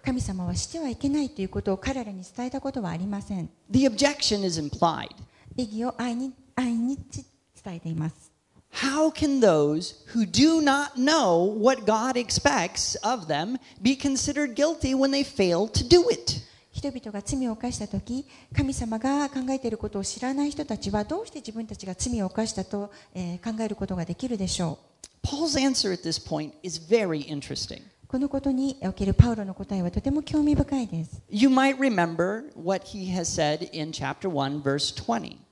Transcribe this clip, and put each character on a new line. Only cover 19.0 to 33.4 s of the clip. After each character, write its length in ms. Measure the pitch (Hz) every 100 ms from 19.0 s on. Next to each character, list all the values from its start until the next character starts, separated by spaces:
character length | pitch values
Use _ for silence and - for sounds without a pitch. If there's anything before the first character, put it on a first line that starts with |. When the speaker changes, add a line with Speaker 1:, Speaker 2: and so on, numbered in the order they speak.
| 262 285 285
Speaker 1:
考 100 | 269 254
え 100 | 269
て 80 | 240
い 40 |
る 80 | 226
こ 100 | 214
と 100 | 202
を 60 |
知 160 | 190 -
ら 140 | 247
な 100 | 269
い 60 | 294
人 160 | 285 294
た 100 | 214
ち 140 | 202
は、 140 | 208
ど 180 | 208 330
う 40 | 453
し 40 |
て 80 | 302
自 140 | -
分 140 | 220 220
た 80 |
ち 120 | - 185
が 80 |
罪 280 | 180 247 233
を 40 | 190
犯 200 | 220 220
し 60 |
た 140 | - 190
と、 260 | 202 202 - -
え 260 | 185 175 175
ー、 140 | 226 220
考 40 |
え 60 | 220
る 80 | 208
こ 100 | 196
と 100 | 185
が 80 |
で 100 | 165
き 140 | 170 254
る 80 | 226
で 100 | 185
し 140 | -
ょ 160 | 170 156 _ _ - _
う？ 20 | -
Speaker 2:
Paul's 320 | 285 320 269
answer 320 | 269 254 202
at 160 | 175 165
this 160 | 156
point 300 | - 156 151 -
is 160 | 185 160
very 480 | 160 226 196 156 143
interesting. 540 | 147 - 139 - - - _ -
Speaker 1:
こ 120 | 262
の 80 | 277
こ 120 | 269
と 120 | 269
に 260 | 262 269 262
お 100 | 190
け 120 | -
る 100 | 196
パ 160 | - 240
ウ 60 | 220
ロ 80 |
の 80 | 196
答 240 | 185 196 196
え 60 |
は 80 | 175
と 100 | 202
て 120 | 269
も 100 | 285
興 200 | 294 311
味 100 | 294
深 260 | 277 285 277
い 40 | 220
で 180 | 165
す。 160 | 160 - _
Speaker 2:
You 200 | 208 269
might 280 | 262 269 262
remember 680 | 269 202 170 165 180 220 294
what 320 | - 170 190 -
he 260 | 202 190
has 120 | 180
said 440 | 170 -